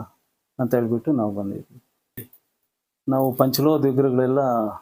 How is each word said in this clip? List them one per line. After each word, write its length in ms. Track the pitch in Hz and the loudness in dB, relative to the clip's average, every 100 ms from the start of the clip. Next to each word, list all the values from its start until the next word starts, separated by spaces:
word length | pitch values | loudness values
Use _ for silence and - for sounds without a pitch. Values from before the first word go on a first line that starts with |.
| 104 _ _ _ _ - | -6 _ _ _ _ -6
ಅಂತ 160 | 120 127 | -2 0
ಹೇಳ್ಬಿಟ್ಟು 360 | 113 117 160 | 0 -2 -2
ನಾವು 200 | 139 104 101 | -2 -2 -4
ಬಂದಿದ್ವಿ. 480 | 98 107 - 123 _ _ _ - - _ _ _ _ _ _ _ - | -8 -10 -14 -20 _ _ _ -20 -20 _ _ _ _ _ _ _ -4
ನಾವು 240 | 131 135 | 0 0
ಪಂಚಲೋಹದ 520 | 127 135 131 147 151 135 | 2 2 2 2 2 2
ವಿಗ್ರಹಗಳೆಲ್ಲ 540 | 131 135 123 127 135 131 117 107 101 | 2 2 2 2 2 0 0 -2 -6